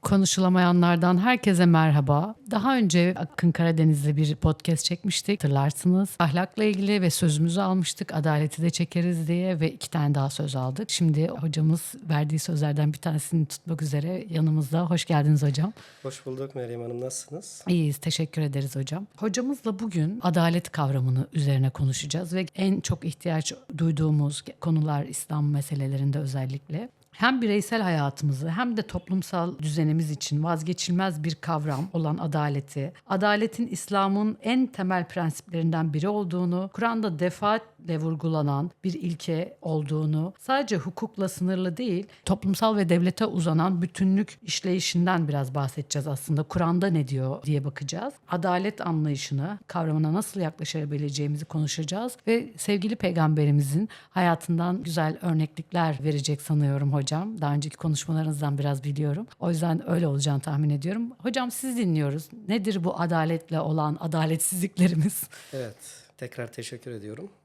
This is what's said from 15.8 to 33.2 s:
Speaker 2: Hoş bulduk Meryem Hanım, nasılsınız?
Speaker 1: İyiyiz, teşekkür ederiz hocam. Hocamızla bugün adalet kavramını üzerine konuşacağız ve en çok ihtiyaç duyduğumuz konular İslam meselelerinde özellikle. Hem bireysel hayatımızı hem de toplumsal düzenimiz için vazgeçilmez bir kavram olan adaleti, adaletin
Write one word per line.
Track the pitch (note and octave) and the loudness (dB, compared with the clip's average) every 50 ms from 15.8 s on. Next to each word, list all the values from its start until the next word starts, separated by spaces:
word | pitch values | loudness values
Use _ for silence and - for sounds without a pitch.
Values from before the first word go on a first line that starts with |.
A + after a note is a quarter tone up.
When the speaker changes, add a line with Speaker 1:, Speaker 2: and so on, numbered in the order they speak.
| - - - - _ | -20 -20 -20 -12 _
Speaker 2:
Hoş | C3+ B2 - - | -12 -12 -10 -10
bulduk | C3+ C3 C3 C#3 C3 C3+ | -10 -8 -8 -8 -8 -8
Meryem | C3+ B2 A#2 A#2+ A#2 | -8 -8 -6 -6 -8
Hanım, | A#2+ A#2 A#2 A#2+ | -8 -8 -6 -6
nasılsınız? | B2 C3 B2+ - - - C#3+ E3 G#3 - - - - - | -6 -6 -8 -10 -12 -12 -12 -12 -12 -14 -18 -12 -2 0
Speaker 1:
İyiyiz, | F3+ E3+ D#3+ D3 C#3+ - | 2 2 2 0 -2 -2
teşekkür | - E3 - - E3 D3+ - - | -4 -4 -2 -2 -4 -4 -2 -2
ederiz | D#3 D3 C3+ C#3 C#3 C#3 B2 | -2 -2 -2 -2 -4 -4 -4
hocam. | C#3 C3+ C3 D3 E3+ G3+ - _ - | -6 -6 -4 -6 -8 -10 -12 _ -4
Hocamızla | G#3 A3 F#3+ B3+ A#3+ C4 C#4+ B3+ - A3+ G#3+ F#3+ | -4 -2 -2 -2 -2 -2 -4 -4 -4 -6 -4 -4
bugün | A3 A3+ F3+ F3 D3+ D#3+ G3 A#3+ | -4 -4 0 0 0 0 -2 0
adalet | - F3+ D#3+ F3 E3 E3+ E3+ F3 F3 - | 0 0 2 4 4 4 2 0 -2 -4
kavramını | - - D3+ C3+ C3+ C3+ B2+ B2+ B2+ C3 C3+ - - | -4 -2 -2 0 0 0 0 2 2 0 0 -2 -2
üzerine | D#3+ C#3+ C#3 C#3 C3 C3+ C3 | -2 2 2 2 2 2 0
konuşacağız | B2+ - D3 C3 C3 - - D3 - D#3 F#3 E3 E3 | 0 0 -2 -2 0 -2 -4 -4 -4 -6 -4 -4 -4
ve | F#3 F#3 D#3 _ | -4 -4 -4 _
en | - F#3+ G3 F#3+ - | -2 0 0 0 0
çok | - - F#3+ - - | 0 -2 -4 -2 -2
ihtiyaç | E3 D3+ _ - F3+ E3 D#3 D3+ - - - - _ - D3+ | -8 -8 _ -4 -2 -2 0 -2 -4 -6 -10 -14 _ -4 0
duyduğumuz | E3 E3 D#3+ C#3+ D#3+ D#3 D3+ D3 D3 C#3+ D3 - - - - _ | 0 0 2 2 2 2 4 4 2 2 -2 -4 -10 -12 -16 _
konular | - E3 D#3+ D#3 D3+ D#3 D3 C#3+ C#3+ | -2 0 2 2 2 2 0 -2 -2
İslam | - - - - - D#3 D3+ D3 D3 | -4 -6 -10 -8 -6 -2 0 0 0
meselelerinde | D3 C#3+ C#3+ - D3+ C#3+ C#3 C3+ C3+ C3+ C#3 C#3 C3+ C#3+ | 0 0 -2 -2 -4 -4 -2 -2 -2 0 0 0 0 0
özellikle. | D3+ C3+ C3 C#3 C3 C3 C3+ C#3 _ _ D#3 D#3+ A3+ B3+ _ _ _ _ _ | -2 -4 -4 -4 -4 -4 -6 -8 _ _ -8 -8 -8 -10 _ _ _ _ _
Hem | - - A#3+ C4 C4 | 0 2 2 2 2
bireysel | A#3 A3 G3+ G#3 G3 - - A3+ | 2 2 2 0 0 0 -2 -2
hayatımızı | G#3+ F3+ E3+ D#3 C#3+ C#3 C#3 - - D3 C#3 B2+ D3 E3 | 0 2 2 2 2 0 -2 -2 -2 0 0 0 -2 -4
hem | E3 E3+ B3 B3 A#3 G#3+ | -2 -2 0 0 0 -2
de | |
toplumsal | G#3+ G#3+ - F3+ - - F#3 F#3+ F3 - - F3+ E3+ F3 F3 - | -4 -4 -6 -8 -6 -2 -2 -2 -2 -2 -2 -2 -2 -2 -4 -4
düzenimiz | D3+ D#3 D3+ D#3+ D#3+ D3+ D3+ D#3+ E3 D3+ | -4 -2 0 2 2 2 2 2 0 0
için | D3+ C#3+ - - D3 D3 D#3 | -2 -4 -4 -2 -2 0 0
vazgeçilmez | E3 E3+ D#3+ D#3 D#3+ F3+ F3 - - F3 F3+ F#3+ F#3+ E3+ D3+ D3+ | 0 0 -2 -2 -4 -4 -4 -2 0 0 0 0 0 -2 -2 -4
bir | E3+ D#3+ | -4 -4
kavram | - - D#3+ E3 D#3 D3 D#3 C#3+ C3 D#3+ F#3+ - | -4 -4 -4 -2 -2 -2 -2 -2 -2 -4 -4 -2
olan | E3+ D#3+ D3+ D3+ - | -2 -2 0 -2 -2
adaleti, | - E3 C#3+ D#3 D3+ D3 C#3+ C#3 C#3 - - D3 C3+ - - - _ - | -4 -2 -2 0 0 0 -2 -2 -4 -6 -8 -8 -8 -8 -8 -14 _ -4
adaletin | G3 F#3+ | -2 0